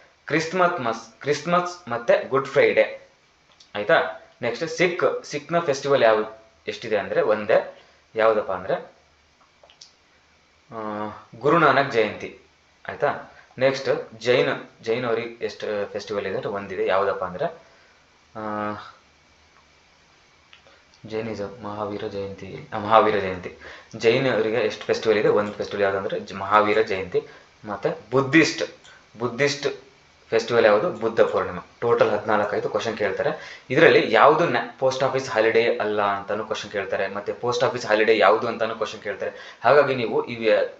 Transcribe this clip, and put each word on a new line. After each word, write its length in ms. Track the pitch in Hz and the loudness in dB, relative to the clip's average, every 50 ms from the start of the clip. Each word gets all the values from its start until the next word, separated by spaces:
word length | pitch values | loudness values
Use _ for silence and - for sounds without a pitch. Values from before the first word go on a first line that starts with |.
| - _ _ _ _ | -20 _ _ _ _
ಕ್ರಿಸ್ಮಸ್ 540 | - 143 160 160 165 180 185 175 170 - 135 | -4 -2 -2 -2 -2 0 0 2 2 0 -2
ಮಸ್-, 400 | 123 113 110 - - - - _ | -4 -4 -4 -6 -10 -16 -20 _
ಕ್ರಿಸ್ಮಸ್ 680 | - 139 147 - - 175 175 175 175 - - - - 117 | -4 -4 -4 -4 -2 0 0 0 0 -2 -6 -12 -10 -8
ಮತ್ತೆ 400 | 117 117 - - - - - - | -8 -2 2 2 2 2 2 0
ಗುಡ್ 180 | 127 139 135 | -2 -2 -2
ಫ್ರೈಡೆ. 540 | - - 143 120 110 95 110 104 - - - - _ _ _ _ _ _ _ _ _ _ - - _ - | 0 2 4 4 6 4 4 2 2 -2 -8 -16 _ _ _ _ _ _ _ _ _ _ -20 -18 _ -8
ಆಯ್ತಾ? 480 | 104 - - 165 - - - - - - - _ _ | -4 0 2 2 2 2 0 -4 -10 -16 -20 _ _
ನೆಕ್ಸ್ಟ್ 280 | 120 117 - - 165 156 | -6 -6 -4 -4 -6 -6
ಸಿಖ್, 520 | - - 170 175 - - 139 123 120 - - | -2 0 0 0 2 0 0 0 0 -2 -6
ಸಿಖ್ನ 340 | - - 143 - - 139 135 | -10 -10 -10 -6 -4 -2 -2
ಫೆಸ್ಟಿವಲ್ 440 | 127 143 135 - - 139 139 123 117 | 0 0 -2 -2 0 0 2 4 6
ಯಾವ, 320 | 113 110 107 107 - - - - _ _ _ _ | 4 4 4 0 -4 -10 -16 -20 _ _ _ _
ಎಷ್ಟಿದೆ 300 | 104 104 - - 113 107 | -12 -12 -10 -4 -2 -2
ಅಂದ್ರೆ 240 | 101 95 95 107 170 | -2 -2 -2 -2 0
ಒಂದೇ. 600 | 147 113 107 107 104 104 131 190 - - - - - _ _ _ _ _ - | 0 0 0 0 0 0 0 0 0 -2 -8 -18 -20 _ _ _ _ _ -2
ಯಾವ್ದಪ್ಪ 360 | 110 107 113 107 107 - 95 | 2 2 4 2 2 0 -4
ಅಂದ್ರೆ, 220 | 95 90 92 101 160 - - - - _ _ _ _ _ _ _ _ _ _ _ _ _ _ - _ _ - - _ _ _ _ _ _ _ _ _ _ _ _ _ _ _ - | -6 -6 -6 -4 -6 -6 -6 -10 -20 _ _ _ _ _ _ _ _ _ _ _ _ _ _ -20 _ _ -20 -20 _ _ _ _ _ _ _ _ _ _ _ _ _ _ _ -16
ಆ, 360 | 117 110 110 107 104 107 107 104 - - - - - 113 | -12 -10 -8 -8 -8 -8 -8 -8 -10 -14 -18 -20 -10 -2
ಗುರು 180 | 127 147 165 | 2 2 4
ನಾನಕ್ 340 | 170 156 139 131 139 139 - | 6 6 6 4 4 2 2
ಜಯಂತಿ. 480 | 117 113 107 101 - - 98 87 - - _ _ _ _ _ _ _ _ - | 2 0 0 0 -2 -6 -12 -14 -14 -18 _ _ _ _ _ _ _ _ -14
ಆಯ್ತಾ? 460 | - 147 - 143 135 - - - - - - - _ _ | -14 -6 -4 -2 -2 -2 -4 -10 -18 -20 -20 -20 _ _
ನೆಕ್ಸ್ಟ್ 520 | 120 131 139 135 - - 120 143 - - - 110 - | 0 0 0 0 0 -2 -2 -2 -2 -4 -10 -14 -2
ಜೈನ, 280 | - 123 123 139 147 - - - - - - _ - | 0 2 4 4 4 2 -2 -4 -8 -14 -20 _ -4
ಜೈನವ್ರಿಗೆ 640 | 110 117 127 127 117 113 117 117 117 - - 113 | -4 -2 -2 -2 -2 -2 -2 -4 -6 -8 -8 -8
ಎಷ್ಟು 460 | 104 - - 107 104 104 101 101 - - | -8 -8 -8 -6 -6 -4 -4 -4 -6 -6
ಫೆಸ್ಟಿವಲ್ 320 | 101 - - 104 101 101 | -8 -8 -6 -4 -4 -4
ಇದೆ 100 | 95 98 | -4 -4
ಅಂದ್ರೆ 140 | 127 - 123 | -4 -4 -6
ಒಂದಿದೆ. 360 | 101 98 101 92 95 101 110 | -6 -6 -8 -6 -4 -2 0
ಯಾವ್ದಪ್ಪ 380 | 101 92 98 101 98 90 - 92 | 0 2 2 0 0 -2 -2 -4
ಅಂದ್ರೆ, 220 | 90 87 - 156 170 - - - _ _ _ _ _ _ _ _ _ _ _ _ _ - | -6 -6 -6 -6 -6 -6 -10 -20 _ _ _ _ _ _ _ _ _ _ _ _ _ -14
ಆ, 380 | 107 107 107 107 104 104 104 107 110 - - - _ _ _ _ _ _ _ _ _ _ _ _ _ _ _ _ _ _ _ _ _ _ _ _ _ _ _ _ _ _ _ - - _ _ _ _ _ _ _ _ - | -10 -8 -8 -6 -6 -6 -6 -6 -8 -12 -18 -20 _ _ _ _ _ _ _ _ _ _ _ _ _ _ _ _ _ _ _ _ _ _ _ _ _ _ _ _ _ _ _ -20 -20 _ _ _ _ _ _ _ _ -14
ಜೈನಿಸಂ, 500 | 107 110 110 113 113 104 98 101 98 98 - 104 | -10 -8 -6 -6 -6 -6 -8 -8 -10 -10 -12 -12
ಮಹಾವೀರ 440 | 104 104 107 104 101 104 101 110 | -10 -8 -8 -6 -6 -6 -8 -8
ಜಯಂತಿ, 600 | 107 101 98 98 98 98 - 95 95 98 98 - - 113 | -8 -8 -8 -8 -10 -10 -14 -14 -14 -14 -14 -14 -10 -8
ಆ, 40 | |
ಮಹಾವೀರ 420 | 110 104 107 113 110 107 107 107 101 | -8 2 4 6 6 6 6 2 0
ಜಯಂತಿ. 380 | 95 92 92 87 85 - - - - - - - - _ - | 0 -4 -6 -8 -10 -14 -16 -16 -18 -20 -20 -20 -18 _ -8
ಜೈನರಿಗೆ 600 | 110 113 113 120 131 135 131 113 104 110 110 110 | 0 4 4 4 4 2 2 2 0 0 0 0
ಎಷ್ಟು 280 | 123 107 110 - - - | 0 0 -2 -4 -4 -4
ಫೆಸ್ಟಿವಲ್ 320 | - 110 104 - 110 104 | -4 -4 0 2 2 2
ಇದೆ? 100 | 104 - | 4 4
ಒಂದು 240 | - 101 104 104 104 | 4 4 2 0 -2
ಫೆಸ್ಟಿವಲ್ 320 | 104 - 104 - 110 101 98 | -4 -8 -8 -6 -2 -2 0
ಯಾವ್ದಂದ್ರೆ 360 | 98 98 98 98 - - 107 | 0 0 -2 -4 -4 -6 -6
ಜ-, 140 | 104 101 98 | -8 -8 -10
ಮಹಾವೀರ 480 | 98 98 98 104 107 104 101 101 110 | -8 -2 2 4 4 4 4 2 2
ಜಯಂತಿ. 420 | 110 107 98 92 92 90 127 147 - - - - - _ _ _ - | 0 0 -2 -6 -4 -4 -4 -4 -4 -6 -10 -20 -20 _ _ _ -12
ಮತ್ತೆ 320 | 107 101 - - 156 - - - - | -10 -8 -6 -4 -4 -6 -6 -6 -2
ಬುದ್ಧಿಸ್ಟ್, 520 | 123 139 139 131 139 160 147 - - - - - - - - - - - _ _ - 110 | 0 0 2 4 6 6 6 4 2 -2 -6 -6 -8 -12 -20 -20 -20 -20 _ _ -10 -6
ಬುದ್ಧಿಸ್ಟ್ 480 | 120 117 117 120 143 139 - - - 135 - - - - _ _ _ _ _ _ _ _ | -6 -6 -2 0 0 0 0 -2 -4 -6 -6 -8 -12 -20 _ _ _ _ _ _ _ _
ಫೆಸ್ಟಿವಲ್ 360 | 113 110 - - 120 117 110 | -2 0 0 2 4 4 6
ಯಾವುದು? 240 | 107 104 104 104 - | 6 6 4 2 0
ಬುದ್ಧ 320 | - 107 113 110 107 113 | -2 -4 -4 0 2 4
ಪೂರ್ಣಿಮಾ. 460 | 104 - - 98 92 92 90 87 - - _ _ | 4 4 2 0 -2 -4 -6 -10 -12 -14 _ _
ಟೋಟಲ್ 320 | 120 117 117 - 123 110 | 0 2 4 4 4 2
ಹದಿನಾಲ್ಕು 400 | 104 - - 110 107 104 101 - | 2 0 0 0 0 0 0 0
ಆಯ್ತು. 180 | 101 - - - | -2 -4 -2 -2
ಕ್ವಶನ್ 280 | - 104 - 117 104 | -2 -4 -4 -4 -4
ಕೇಳ್ತಾರೆ. 640 | 104 104 95 92 - - 147 156 - - - - - - - | -2 -2 -2 -2 -2 -2 -4 -4 -6 -10 -16 -18 -18 -8 -2
ಇದರಲ್ಲಿ 440 | 127 151 - 135 123 165 - - 110 | 4 6 6 8 8 6 4 4 6
ಯಾವ್ದು 320 | 107 117 143 160 180 170 | 6 8 8 6 6 2
ನ್ಯಾ-, 340 | - 123 117 - - - - | 0 0 -2 -4 -6 -6 -2
ಪೋಸ್ಟ್ 240 | 135 131 - - 139 | -2 -2 0 0 0
ಆಫೀಸ್ 260 | 127 131 131 131 - | 0 0 -2 -4 -2
ಹಾಲಿಡೇ 480 | - 110 110 113 113 113 117 117 - | 0 2 2 4 4 4 4 2 0
ಅಲ್ಲ 240 | - 107 107 104 104 | 0 -2 -2 0 0
ಅಂತಾನು 440 | 101 101 98 98 90 - 104 107 107 | 0 0 -2 -4 -6 -6 -6 -6 -6
ಕ್ವಶನ್ 260 | - 104 - - 104 | -6 -8 -8 -8 -6
ಕೇಳ್ತಾರೆ, 360 | - 101 98 95 101 98 98 | -6 -6 -4 -4 -4 -4 -4
ಮತ್ತೆ 260 | 95 98 101 - 110 101 | -4 -6 -6 -8 -8 -8
ಪೋಸ್ಟ್ 300 | - - 123 120 - 127 | -4 -4 -4 -2 0 0
ಆಫೀಸ್ 220 | 120 120 123 113 | -2 -2 -2 -2
ಹಾಲಿಡೇ 320 | 107 107 107 110 110 113 | 0 2 2 4 4 4
ಯಾವ್ದು 300 | 104 95 95 110 117 120 | 6 6 6 4 4 2
ಅಂತಾನು 280 | 117 107 110 113 110 113 | -2 -4 -4 -4 -4 -4
ಕ್ವಶನ್ 260 | 113 110 - - 104 | -4 -6 -6 -8 -8
ಕೇಳ್ತಾರೆ. 560 | - 104 95 95 101 - - - - - - - - | -10 -10 -8 -8 -8 -10 -10 -10 -16 -20 -14 -2 2
ಹಾಗಾಗಿ 320 | 120 139 147 135 131 131 | 6 6 6 6 4 2
ನೀವು 320 | 127 113 104 120 147 - | -2 -2 -2 -2 -2 -4
ಇವ್-, 420 | - 120 113 113 107 104 98 - - - - | -4 -6 -2 2 2 4 4 2 0 -4 -6